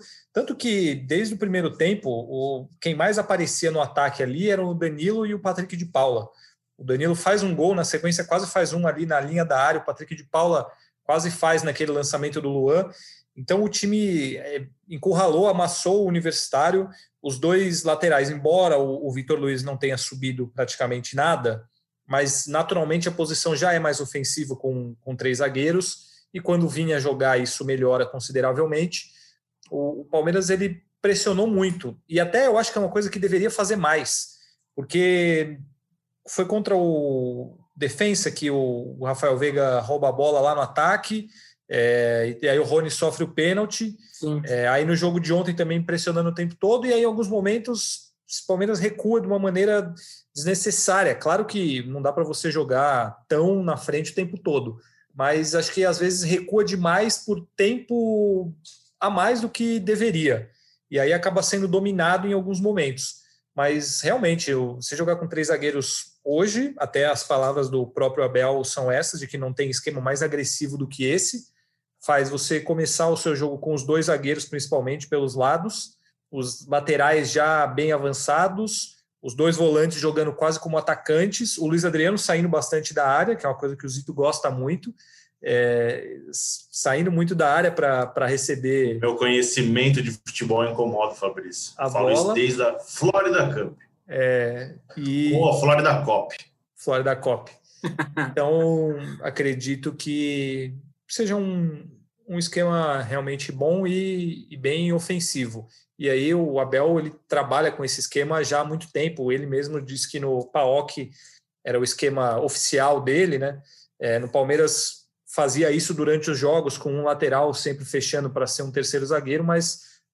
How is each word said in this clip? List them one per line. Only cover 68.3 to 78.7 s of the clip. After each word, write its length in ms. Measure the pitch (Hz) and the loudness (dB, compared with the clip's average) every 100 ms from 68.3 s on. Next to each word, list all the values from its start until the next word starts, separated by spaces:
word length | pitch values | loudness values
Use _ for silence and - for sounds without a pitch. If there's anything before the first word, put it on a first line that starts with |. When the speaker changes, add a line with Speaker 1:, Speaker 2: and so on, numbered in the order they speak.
| 123 131 135 | 2 2 0
Speaker 1:
são 260 | 127 139 127 | -2 -4 0
essas, 300 | 131 170 156 | 0 -2 -6
de 60 | 135 | -10
que 100 | 139 | -8
não 160 | 131 | -6
tem 160 | 131 139 | -4 -2
esquema 320 | 131 151 139 | -4 -6 -4
mais 220 | 131 139 | -2 -2
agressivo 560 | 156 147 131 - 147 143 | -2 -2 -4 -4 -6 -6
do 100 | 131 | -8
que 160 | - | -4
esse, 440 | 131 175 - 240 - _ _ _ _ _ | 0 0 0 -6 -12 _ _ _ _ _
faz 280 | - 143 135 | 0 2 2
você 300 | 139 - 156 | -2 -2 -2
começar 480 | 156 165 156 - 165 | -2 -2 0 0 0
o 80 | 165 | 0
seu 200 | 165 139 | 0 -2
jogo 220 | 147 135 | -2 -4
com 160 | 156 | -4
os 100 | 147 | -4
dois 220 | 131 160 156 | 0 0 2
zagueiros, 400 | 143 139 147 - | 0 0 -4 -4
principalmente 600 | 147 - 147 127 151 - | -8 -2 -2 -2 -6 -2
pelos 280 | 147 135 | 0 0
lados, 640 | 127 131 165 208 - - _ _ _ _ | 0 2 2 -2 -8 -12 _ _ _ _
os 360 | 139 123 - 139 | -8 -8 -8 -2
laterais 640 | 143 131 143 143 156 131 | -2 2 2 4 4 2
já 360 | 151 156 156 139 | 2 4 4 2
bem 260 | 131 156 | 0 0
avançados, 1080 | 147 139 131 - 151 185 190 220 | 2 0 -2 0 2 2 0 -4